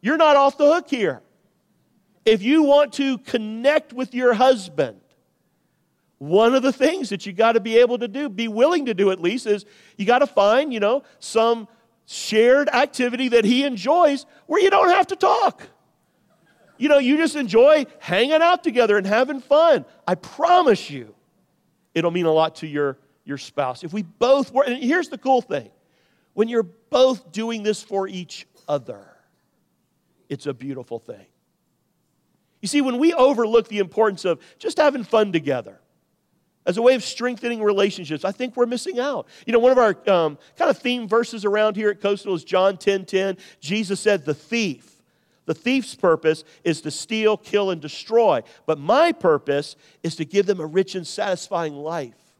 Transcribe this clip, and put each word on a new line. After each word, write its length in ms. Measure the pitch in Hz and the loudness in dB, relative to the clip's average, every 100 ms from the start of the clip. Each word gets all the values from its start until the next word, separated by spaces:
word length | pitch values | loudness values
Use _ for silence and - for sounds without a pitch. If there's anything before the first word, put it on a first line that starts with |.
You're 160 | 202 311 | -2 2
not 180 | 311 | 4
off 220 | 285 277 277 | 6 4 2
the 160 | 294 | 2
hook 160 | 339 - | 2 -2
here. 320 | 262 185 127 _ _ _ _ _ _ _ _ _ _ | -4 -2 -4 _ _ _ _ _ _ _ _ _ _
If 160 | - 220 | 2 2
you 200 | 202 311 | 4 2
want 320 | 294 285 294 | 6 4 2
to 240 | - 277 254 | -2 -4 -4
connect 760 | - 240 214 220 254 302 302 | -4 -6 -6 -2 0 0 -4
with 220 | 240 254 | -10 -8
your 180 | 240 247 | 0 0
husband, 680 | 220 247 254 185 151 135 107 _ _ _ _ _ _ _ _ _ _ _ _ | 4 4 2 -2 -4 -4 -6 _ _ _ _ _ _ _ _ _ _ _ _
one 380 | 143 180 226 | 0 2 4
of 80 | 262 | 2
the 100 | 254 | 0
things 380 | - 285 370 262 | 0 -2 -2 -6
that 160 | 196 202 | -8 -10
you 80 | |
gotta 260 | 180 226 226 | 0 2 2
be 160 | 214 226 | 2 2
able 180 | 247 240 | 2 0
to 100 | 233 | -6
do, 220 | 247 294 | -8 -8
be 180 | 190 226 | -6 -6
willing 380 | 214 277 349 254 | 0 2 2 -2
to 80 | |
do 160 | 190 196 | -2 0
at 100 | 185 | 0
least, 260 | 170 240 220 | -4 -4 -4
is 200 | 208 202 _ _ - | -4 -4 _ _ -8
you 80 | 196 | 0
gotta 200 | 247 285 | 0 2
find, 460 | - 202 233 302 | 2 2 2 0
you 80 | 233 | -2
know, 220 | 202 269 - _ | -2 -2 -6 _
some 500 | - 220 226 233 208 _ _ _ _ | -4 0 0 -2 -6 _ _ _ _
shared 600 | - - 220 240 269 285 | -14 -2 2 4 4 2
activity 600 | 254 277 - 247 233 254 | 0 -2 -2 -4 -4 0
that 160 | 233 214 | 2 2
he 180 | 247 | 0
enjoys 600 | 277 233 202 339 330 277 - _ _ | -2 -4 0 2 2 2 -8 _ _
where 140 | 339 | 0
you 80 | 392 | 2
don't 220 | 392 370 | 4 2
have 160 | 370 359 | 2 0
to 100 | 381 | 0
talk. 460 | - 466 415 - - _ _ _ _ _ _ _ _ _ _ _ | 0 2 -2 -4 -20 _ _ _ _ _ _ _ _ _ _ _
You 140 | 269 | 2
know, 80 | 285 | 4
you 180 | 247 302 | 4 2
just 180 | 330 | 0
enjoy 520 | 302 240 220 269 311 269 - | -2 0 6 6 6 2 -12
hanging 440 | - 180 254 311 | -4 -2 2 2
out 200 | 330 359 | 2 2
together 360 | 339 240 226 208 | -2 0 2 2
and 80 | 196 | 2
having 340 | 214 262 277 | 0 0 -4
fun. 460 | - 285 330 254 131 _ - | 0 2 4 2 -2 _ -6
I 100 | 185 | -6
promise 720 | - - 339 359 320 202 - | -6 -4 2 4 4 0 -2
you, 240 | 143 110 _ _ _ _ _ _ _ _ | -14 -16 _ _ _ _ _ _ _ _
it'll 160 | 160 170 | -4 -2
mean 160 | 175 165 | -2 0
a 40 | |
lot 260 | 156 160 - | 2 0 -4
to 100 | 160 | -10
your, 320 | 147 143 131 _ _ | -4 -4 -6 _ _
your 140 | - 139 | -14 -14
spouse. 460 | - - 131 123 | -10 -6 -6 -6
If 100 | 170 | -10
we 80 | 196 | -10
both 500 | 175 _ 240 277 262 | -10 _ 2 2 2
were, 120 | 240 | -2
and 180 | 554 247 | -2 -2
here's 260 | 254 339 349 | -2 -2 -2
the 80 | 262 | -8
cool 240 | 262 262 | 0 0
thing. 300 | - 151 110 _ _ _ _ _ _ | 0 -10 -10 _ _ _ _ _ _
When 140 | - 226 | -4 -2
you're 160 | 233 | -2
both 680 | 180 _ _ 247 262 240 - | -4 _ _ 2 2 2 -8
doing 300 | 180 226 233 | -8 -6 -4
this 200 | 208 214 | -4 -4
for 240 | - 196 190 | -6 -8 -6
each 400 | 185 170 - - _ - | -10 -14 -18 -20 _ -6
other, 380 | 147 120 104 98 _ _ _ _ _ _ _ _ _ _ _ _ | -6 -6 -18 -18 _ _ _ _ _ _ _ _ _ _ _ _
it's 160 | 139 | -10
a 80 | 143 | -10
beautiful 460 | 131 131 131 123 117 | -10 -12 -12 -12 -14
thing. 260 | - 104 92 _ _ _ _ _ _ _ _ _ _ _ _ _ | -14 -20 _ _ _ _ _ _ _ _ _ _ _ _ _ _
You 80 | 202 | -4
see, 140 | 294 | -2
when 160 | 269 247 | -2 0
we 160 | 320 | 0
overlook 540 | 330 262 247 226 233 - | 4 2 2 2 2 0
the 100 | 208 | -6
importance 480 | 185 - 220 196 190 | -6 0 -2 0 -4
of 140 | 165 _ _ | -4 _ _
just 180 | - 330 | -8 0
having 280 | 302 269 | 0 0
fun 280 | 196 220 208 | -2 0 2
together 480 | 170 143 127 98 - _ _ _ _ _ _ _ _ - | -2 -4 -6 -8 -20 _ _ _ _ _ _ _ _ -6
as 120 | 175 | 2
a 40 | |
way 120 | 240 | 2
of 100 | 262 | 2
strengthening 580 | - - 240 240 240 233 | -2 -8 -6 -6 -8 -2
relationships, 640 | 214 196 202 190 156 151 | -2 2 0 -2 -10 -6
I 80 | 185 | -6
think 240 | 196 254 - | -6 -10 -2
we're 80 | |
missing 340 | 240 247 - 247 | -2 -2 -6 -6
out. 300 | 269 240 - - - | -6 -6 -10 -16 -2
You 60 | |
know, 60 | 233 | 4
one 120 | 240 | 4
of 60 | 254 | 6
our, 140 | 226 180 - | 4 2 0
um, 280 | 185 160 147 _ _ | 2 2 -4 _ _
kind 140 | - | 0
of 80 | 233 | 0
theme 280 | 240 247 220 | -2 -4 -2
verses 380 | 220 233 226 | -2 -2 -4
around 320 | 202 208 214 202 | -2 0 0 0
here 140 | 214 | -4
at 100 | 202 | -2
Coastal 340 | 202 196 - | -4 -4 -4
is 80 | 180 | -6
John 360 | - 185 190 190 | -2 2 2 0
ten 260 | - 196 | -2 -2
ten. 320 | 190 190 196 185 - _ | -2 -2 -2 -6 -14 _
Jesus 400 | 139 214 196 196 | -6 -4 -4 -2
said, 240 | 214 196 | 0 0
"The 80 | 147 | -2
thief, 720 | 143 _ 233 208 123 _ _ _ _ _ _ | -8 _ -4 -4 -6 _ _ _ _ _ _
the 80 | - | -8
thief's 420 | 160 240 262 - | -6 -2 -2 -4
purpose 480 | - 185 160 160 156 - _ | -2 0 2 0 -2 -8 _
is 160 | - 160 | -6 -4
to 100 | 156 | -6
steal, 460 | - - 220 214 214 | -12 -8 -2 0 -2
kill, 340 | - 208 196 | -2 -2 -2
and 120 | 170 | -6
destroy. 580 | 147 - - 226 220 135 - _ | -10 -16 -2 2 2 0 -4 _
But 140 | - 151 | -6 -4
my 340 | 147 247 339 | 0 2 2
purpose 640 | - 185 147 139 143 147 - _ _ | 2 0 0 0 -4 -4 -16 _ _
is 140 | 170 - | -10 -8
to 80 | |
give 220 | 151 202 190 | -4 -2 0
them 120 | 190 | -2
a 60 | |
rich 300 | 156 170 190 | -2 -2 -2
and 120 | 190 170 | -6 -12
satisfying 680 | - 202 180 - 180 160 | -8 -6 -6 -6 -6 -6
life." 400 | 143 151 165 127 110 _ _ | -8 -10 -8 -10 _ _ _